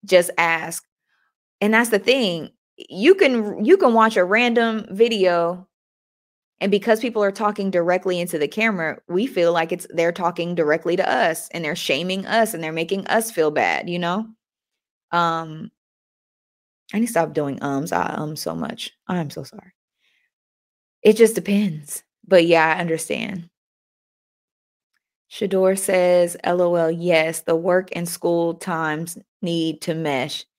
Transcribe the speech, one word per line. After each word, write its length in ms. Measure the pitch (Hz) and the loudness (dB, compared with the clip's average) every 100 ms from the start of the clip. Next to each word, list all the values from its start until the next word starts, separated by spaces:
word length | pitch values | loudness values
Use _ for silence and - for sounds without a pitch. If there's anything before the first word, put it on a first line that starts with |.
| 202 | 4
just 260 | 180 175 - | 4 4 0
ask." 460 | 165 165 165 170 _ _ _ _ _ _ _ _ | 0 0 -4 -12 _ _ _ _ _ _ _ _
And 120 | 208 | 2
that's 160 | 220 233 | 2 2
the 100 | 208 | 0
thing. 500 | 196 262 214 170 151 _ _ _ | 2 2 0 -4 -10 _ _ _
You 380 | - 180 254 381 | -16 0 4 6
can, 500 | 294 240 208 180 214 | 4 2 -2 -2 4
you 120 | 381 | 6
can 160 | 311 | 6
watch 240 | 226 220 220 | 4 4 4
a 60 | |
random 640 | 180 214 247 233 233 220 - | 2 2 2 2 0 -2 -8
video, 800 | 190 233 220 185 175 170 180 185 _ _ _ _ _ _ _ _ _ | 2 2 4 2 2 0 -4 -14 _ _ _ _ _ _ _ _ _
and 120 | 196 | 0
because 280 | 196 214 226 | 0 2 0
people 240 | 240 226 | 0 0
are 80 | 202 | -2
talking 400 | 196 214 208 196 | 0 -4 -2 -2
directly 480 | 180 170 185 185 180 | 0 2 0 0 -2
into 180 | 175 170 | -2 -2
the 100 | 147 | -2
camera, 520 | 214 226 190 160 - - | 0 -2 0 -4 -8 -4
we 200 | 175 254 | -2 -2
feel 240 | - 170 | 2 2
like 180 | 170 160 | 2 -2
it's, 160 | 175 - | -4 -6
they're 220 | 165 170 | -2 -2
talking 440 | 175 175 175 170 175 | 0 -4 -4 -6 -2
directly 400 | 151 160 170 180 | 0 0 0 -2
to 140 | - | 0
us, 400 | - 190 160 - | 2 0 -2 -8
and 160 | - 147 | -8 -6
they're 100 | 170 | -6
shaming 500 | - 139 180 190 - | -2 -2 -2 -6 -2
us, 280 | 220 220 | 0 0
and 100 | 190 | -2
they're 80 | 160 | -6
making 360 | 160 165 196 196 | -6 -4 -4 0
us 240 | 220 226 | -2 -2
feel 200 | - 156 | 0 0
bad, 380 | 151 95 76 - | 2 0 0 -4
you 100 | 175 | -4
know? 280 | 175 190 226 - _ _ _ _ _ _ _ | -2 -4 -6 -14 _ _ _ _ _ _ _
Um, 600 | 175 170 165 160 156 - _ _ _ _ _ _ _ _ _ _ _ _ | 0 0 -2 -8 -12 -16 _ _ _ _ _ _ _ _ _ _ _ _
I 60 | 202 | -4
need 80 | 233 | -2
to 40 | |
stop 220 | 175 160 | 0 0
doing 280 | 151 143 135 | -2 -4 -4
ums. 300 | 143 139 160 | -4 -4 -2
I 220 | 87 - - | -4 -2 -6
um 200 | 151 156 | -8 -8
so 200 | - 82 | -8 -6
much. 360 | - - - _ - | -8 -10 -14 _ -8
I 100 | 180 | -6
am 120 | 151 | -6
so 140 | - | -10
sorry. 300 | 139 214 - _ _ _ _ _ _ _ _ _ _ _ _ _ | -14 -18 -20 _ _ _ _ _ _ _ _ _ _ _ _ _
It 120 | 208 214 | 4 6
just 180 | 226 220 | 6 4
depends. 680 | 175 202 208 156 147 - _ _ - | 0 0 0 -4 -10 -16 _ _ 4
But 200 | 175 170 | 4 6
yeah, 300 | 165 160 160 | 4 4 0
I 40 | |
understand. 680 | 175 160 - 65 57 185 170 _ _ _ _ _ _ _ _ _ _ _ _ _ _ _ _ _ _ | -2 -4 -4 -6 -6 -10 -14 _ _ _ _ _ _ _ _ _ _ _ _ _ _ _ _ _ _
Shador 460 | - 202 190 190 196 | -6 -2 2 2 2
says, 600 | 190 185 180 180 175 - | 0 2 4 4 2 0
L 180 | - 180 | -2 0
O 140 | 175 175 | 2 2
L, 160 | 165 | 0
yes, 500 | 170 170 165 160 165 | 0 2 2 2 -4
the 140 | - 165 | -2 0
work 340 | 175 180 190 | 2 0 0
and 140 | 175 170 | -8 -8
school 460 | - 175 170 170 | -4 0 0 0
times 640 | 165 - 165 160 151 165 - _ _ | -4 -6 -4 -2 -4 -8 -12 _ _
need 400 | 180 170 160 156 | -4 -2 -2 -4
to 120 | - | -6
mesh. 520 | 160 156 135 139 - - | -4 -2 -2 -4 -8 -14